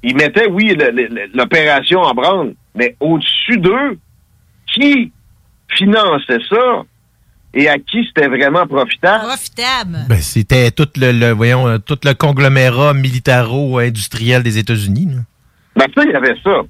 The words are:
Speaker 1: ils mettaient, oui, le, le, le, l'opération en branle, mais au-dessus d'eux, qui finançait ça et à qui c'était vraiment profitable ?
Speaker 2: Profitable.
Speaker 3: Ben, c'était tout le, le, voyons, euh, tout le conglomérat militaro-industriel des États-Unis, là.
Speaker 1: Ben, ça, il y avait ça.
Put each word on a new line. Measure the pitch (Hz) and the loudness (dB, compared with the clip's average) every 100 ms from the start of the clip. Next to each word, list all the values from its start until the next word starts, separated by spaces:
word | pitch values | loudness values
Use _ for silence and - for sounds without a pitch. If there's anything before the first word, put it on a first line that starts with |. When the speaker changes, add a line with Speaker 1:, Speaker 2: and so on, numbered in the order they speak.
Speaker 1:
ils | 120 131 | -2 0
mettaient, | 147 196 226 | 0 2 0
oui, | 180 214 165 | 2 0 2
le, | 135 | 0
le, | 120 117 | 0 -4
le, | 113 101 | -6 -8
l'opération | 117 123 165 151 139 - 185 | -4 0 0 2 0 0 2
en | 165 | 2
branle, | 120 147 190 135 - _ | 0 0 0 -4 -8 _
mais | - 120 - | -4 -4 -2
au-dessus | 147 165 - - - 233 | -2 -2 -2 -4 -2 0
d'eux, | 175 233 285 190 _ _ _ _ _ _ - | 0 0 -2 -6 _ _ _ _ _ _ -10
qui | - 285 277 240 _ _ _ _ _ _ | 0 2 2 -2 _ _ _ _ _ _
finançait | - 196 220 202 147 - 120 - | 0 2 2 2 0 -2 -4 0
ça | 220 254 - - _ _ _ _ _ _ | 0 2 0 -6 _ _ _ _ _ _
et | - 147 | -2 0
à | 143 | 0
qui | - 220 233 | -4 -6 -4
c'était | - 143 | 0 0
vraiment | 123 139 165 170 | 0 0 0 0
profitable ? | 139 120 - 175 214 | -2 -2 0 0 0
Speaker 2:
Profitable. | 220 262 - - 240 262 202 165 120 | -2 -8 -10 -8 -4 -4 -6 -8 0
Speaker 3:
Ben, | 107 | 0
c'était | - - 104 127 120 | 0 -4 0 2 2
tout | - 147 - | 2 -2 0
le, | 131 | 0
le, | 120 120 | 2 2
voyons, | 110 117 127 127 | 2 2 2 0
euh, | 113 | -2
tout | - 147 | -4 -2
le | 147 | -2
conglomérat | 135 151 139 139 135 127 120 147 | 2 0 2 2 4 2 4 2
militaro-industriel | 139 131 127 139 127 113 131 143 127 120 110 101 113 113 123 | 2 0 -2 0 0 0 -2 -2 0 -2 -4 -8 -4 0 2
des | 120 107 | 2 -2
États-Unis, | 107 113 101 101 180 | -2 -2 0 0 -2
là. | 131 117 _ _ _ _ | -4 -8 _ _ _ _
Speaker 1:
Ben, | - 165 | -2 0
ça, | - | 2
il | 302 | 2
y | |
avait | 139 127 180 | 2 0 -2
ça. | 185 170 - | 0 0 -2